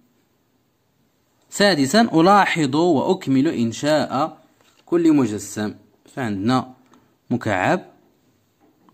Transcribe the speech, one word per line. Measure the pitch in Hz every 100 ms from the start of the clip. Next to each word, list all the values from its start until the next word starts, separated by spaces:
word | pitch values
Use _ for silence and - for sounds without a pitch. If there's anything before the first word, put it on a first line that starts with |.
| _ _ _ _ _ _ _ _ _ _ _ _ _ _ _
سادسا، | - 202 156 135 214
ألاحظ | 226 160 175 202 185 165 139 147
وأكمل | 180 139 - 185 139 135 156
إنشاء | 120 113 113 147 151 - 127 160 - _ _ _ _ -
كل | 175 165
مجسم. | 147 113 104 - 107 104 95 _ _
فعندنا | _ 143 117 98 110 127 - - _ _ _ _ -
مكعب، | 120 113 92 110 185 - _ _ _ _ _ _ _ _ _ _